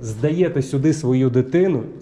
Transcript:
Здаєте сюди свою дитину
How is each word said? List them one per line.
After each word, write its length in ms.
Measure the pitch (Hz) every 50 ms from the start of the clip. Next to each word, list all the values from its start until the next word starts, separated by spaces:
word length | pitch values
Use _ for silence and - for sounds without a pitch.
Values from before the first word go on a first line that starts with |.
Здаєте 600 | 120 113 110 107 117 151 156 170 185 160 - 143
сюди 320 | 131 - - 139 135 160 151
свою 360 | 151 - 123 127 127 131 127
дитину 540 | 117 131 127 131 139 170 185 196 165 120 110 - - -